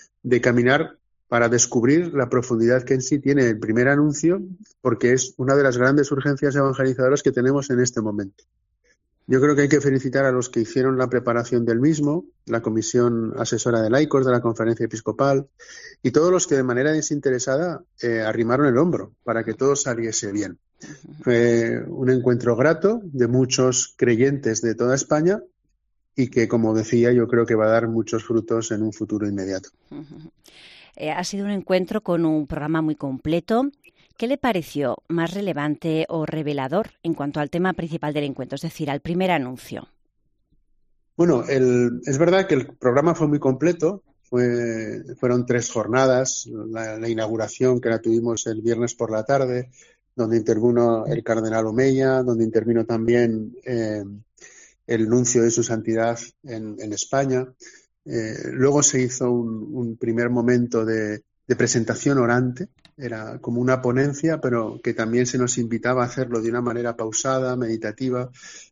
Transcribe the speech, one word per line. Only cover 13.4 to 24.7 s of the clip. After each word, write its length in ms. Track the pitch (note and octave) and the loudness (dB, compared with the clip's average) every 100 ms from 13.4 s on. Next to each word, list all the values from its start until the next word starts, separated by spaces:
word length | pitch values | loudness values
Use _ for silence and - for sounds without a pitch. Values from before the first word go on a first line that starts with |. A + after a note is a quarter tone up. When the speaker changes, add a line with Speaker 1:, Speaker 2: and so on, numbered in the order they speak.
| A#2+ A#2+ B2+ A#2 | -4 -2 0 0
Speaker 1:
de 120 | A2 | 2
Laicos 340 | C3 D3+ C#3 B2+ | 2 2 2 2
de 60 | |
la 100 | B2 | 2
Conferencia 460 | A#2+ A2+ A#2 A#2 A2+ | 0 0 0 0 -4
Episcopal 580 | G#2+ - G#2+ C#3 C3+ C#3 _ - - - - | -4 -6 0 0 0 -2 _ -20 -20 -20 -6
y 80 | B2+ | 0
todos 220 | D3 E3+ | 2 4
los 160 | F#3 - | 2 2
que 80 | C#3 | 0
de 80 | |
manera 280 | B2+ A#2+ D3 | 0 0 0
desinteresada, 920 | D#3 D3 D3 C#3 B2+ C#3 C3+ F3 D3 - - | 0 -2 -2 -2 -2 0 -2 -2 -6 -14 -8
eh, 200 | A#2+ A2+ | -4 -2
arrimaron 440 | A2 A2+ A#2 C3 D3 | -2 -2 0 2 4
el 120 | A#2+ | 4
hombro 320 | F3 A#2 G2 _ | 2 0 -6 _
para 200 | - A2+ | -6 -4
que 100 | A2+ | -4
todo 220 | G#2+ C3+ C3+ | -2 0 0
saliese 560 | C#3 A#2 A2+ G#2+ G#2 | -2 -4 -4 -6 -4
bien. 260 | G2+ F#2+ - _ _ - D3 - - | -6 -6 -10 _ _ -20 -20 -20 -6
Fue 580 | B2+ A#2 A#2+ A#2 A#2 A#2 - | 0 4 4 4 0 -2 -6
un 240 | - B2+ | -2 0
encuentro 460 | C3 B2 A#2+ A#2 A2+ | 2 2 2 2 2
grato 460 | C#3+ E3 F#3+ A3+ | 2 2 2 0
de 240 | F#3+ C#3 A#2+ | -4 0 2
muchos 640 | B2+ B2+ B2+ B2+ A#2+ - - | 2 2 2 2 2 -4 0
creyentes 680 | A#2+ A2+ C3+ C#3 A#2 A2 | 2 4 2 2 -2 -2
de 100 | A#2 | -2